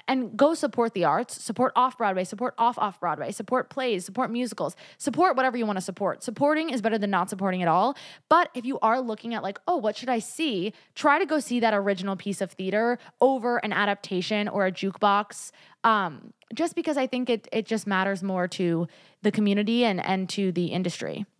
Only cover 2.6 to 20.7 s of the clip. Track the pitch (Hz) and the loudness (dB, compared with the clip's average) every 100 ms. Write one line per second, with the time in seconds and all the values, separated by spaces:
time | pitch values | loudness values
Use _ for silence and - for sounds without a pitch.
2.6 | 233 247 208 - 175 151 123 - 208 254 | 0 2 -4 -2 -4 -2 -4 -8 -2 -2
3.6 | - - 254 190 180 196 247 233 247 - | -2 -4 -2 -2 -4 -4 -4 -2 -4 -4
4.6 | 156 - - - - 240 370 254 262 240 | -6 -6 -20 -6 -4 2 4 4 2 0
5.6 | 220 190 185 180 196 - - 220 285 311 | -2 -2 -4 -4 -2 -2 -8 0 2 2
6.6 | 330 277 208 220 202 190 190 196 196 185 | 0 -2 0 0 2 0 0 -2 -2 2
7.6 | 170 170 233 285 - - _ 320 349 247 | 4 4 4 0 -12 -20 _ 4 4 -4
8.6 | 240 269 220 254 247 214 233 220 202 202 | -6 0 2 2 -2 -6 -6 -6 -6 -6
9.6 | - 349 214 - 254 240 - - 330 202 | -2 0 0 -2 -2 -2 -2 -4 -2 -2
10.6 | 196 - _ - 294 294 359 311 - 240 | -4 -8 _ 0 4 4 4 0 0 0
11.6 | 233 208 196 196 196 196 202 190 180 - | 2 2 0 -2 -2 -4 -6 -6 -6 -6
12.6 | 190 208 233 240 - _ 254 262 233 240 | -2 0 2 0 -6 _ 2 2 0 -2
13.6 | - 170 208 233 - 180 175 214 208 208 | -2 0 0 -2 -2 -4 -2 -2 -2 0
14.6 | 190 180 196 - 208 202 214 - - - | -2 0 -6 2 2 2 0 -10 -16 -18
15.6 | - _ - 214 180 139 - - _ 226 | -20 _ 2 4 0 -6 -18 -20 _ -4
16.6 | 330 349 320 285 262 254 254 226 - 226 | -2 -2 -2 0 0 -2 0 -2 -2 -6
17.6 | 202 220 - 190 190 190 190 185 180 - | -2 -4 0 0 0 -2 -2 -2 -2 0
18.6 | 175 165 170 - - _ 208 208 208 202 | 0 0 -2 -8 -20 _ 0 2 2 2
19.6 | 208 233 240 185 - 190 185 - 190 175 | 2 2 2 0 -2 -2 -2 -2 0 0
20.6 | 170 | -2